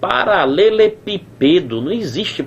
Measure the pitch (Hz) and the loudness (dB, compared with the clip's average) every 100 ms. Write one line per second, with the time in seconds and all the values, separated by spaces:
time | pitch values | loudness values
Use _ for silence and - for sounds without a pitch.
0 | 180 208 - 202 139 139 214 214 214 214 | -2 -2 2 2 2 2 2 4 0 0
1 | - 202 - - 135 170 143 113 127 226 | -8 -8 -10 -2 2 2 0 -6 -4 -4
2 | 202 120 208 - | -6 -6 -6 -6